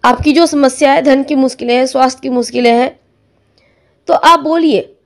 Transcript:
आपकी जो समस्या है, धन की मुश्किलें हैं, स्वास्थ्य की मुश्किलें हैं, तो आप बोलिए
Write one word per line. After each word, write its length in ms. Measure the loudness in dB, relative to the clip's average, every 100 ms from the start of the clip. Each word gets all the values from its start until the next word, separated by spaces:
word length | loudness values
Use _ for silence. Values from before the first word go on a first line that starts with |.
आपकी 280 | -2 -2 0
जो 140 | 2 0
समस्या 460 | 2 -2 0 0
है, 100 | 2
धन 200 | 2 0
की 120 | 0
मुश्किलें 400 | -2 -2 -4 -4
हैं, 120 | -2 -2
स्वास्थ्य 340 | 0 -2 -2
की 60 | -6
मुश्किलें 440 | -4 -4 -2 0
हैं, 280 | 0 -2 -6 _ _ _ _ _ _ _ _ _ _ -4
तो 80 |
आप 260 | 0 4 2
बोलिए 560 | 2 0 0 0 -4 _